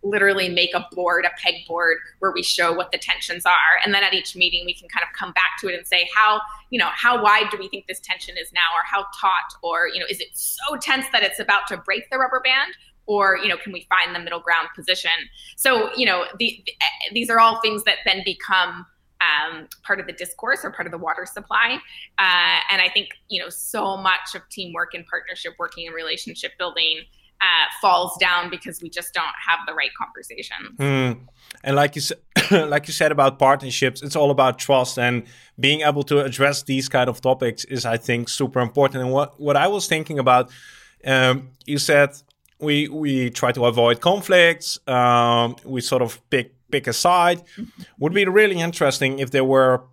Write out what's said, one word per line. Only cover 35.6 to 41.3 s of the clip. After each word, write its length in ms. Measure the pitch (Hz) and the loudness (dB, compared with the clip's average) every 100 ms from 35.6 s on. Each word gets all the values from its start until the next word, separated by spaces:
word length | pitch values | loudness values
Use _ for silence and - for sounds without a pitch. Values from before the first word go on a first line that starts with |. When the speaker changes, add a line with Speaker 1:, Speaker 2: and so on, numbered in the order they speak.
| 131 151 | 2 4
Speaker 2:
able 240 | 151 147 | 2 0
to 160 | 139 143 | 2 2
address 420 | 135 123 139 143 | 0 0 0 0
these 260 | - 135 131 | -4 -4 0
kind 220 | 131 127 | 0 0
of 100 | 120 | 0
topics 440 | 131 131 120 110 | 0 0 0 -4
is, 200 | - 131 | -8 -6
I 120 | 117 117 | -4 -4
think, 320 | - 120 117 | -2 -2 -2
super 320 | - 131 - | -4 -2 0
important. 420 | 120 143 139 135 | -2 2 2 2
And 100 | 127 | -2
what, 280 | 131 143 - | 0 -2 -4
what 160 | 147 139 | 0 2
I 100 | 165 | 2
was 220 | 202 175 | 0 -2
thinking 320 | 160 156 151 | -2 -2 -2
about, 320 | 127 123 127 - - - - _ | 4 4 4 -8 -20 -20 -20 _
um, 460 | - 135 127 | 0 4 4